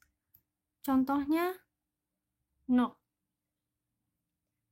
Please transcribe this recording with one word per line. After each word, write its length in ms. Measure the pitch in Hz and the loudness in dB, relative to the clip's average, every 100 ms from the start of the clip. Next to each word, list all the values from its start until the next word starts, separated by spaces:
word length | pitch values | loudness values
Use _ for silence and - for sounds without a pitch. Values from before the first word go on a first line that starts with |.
| _ _ _ _ _ _ _ _ | _ _ _ _ _ _ _ _
Contohnya, 760 | - 262 262 277 277 320 349 370 _ _ _ _ _ _ _ _ _ _ - | -2 0 2 -2 0 0 -2 -6 _ _ _ _ _ _ _ _ _ _ -2
nok. 280 | 247 240 - _ _ _ _ _ _ _ _ _ _ _ _ _ _ _ _ _ | 0 0 -4 _ _ _ _ _ _ _ _ _ _ _ _ _ _ _ _ _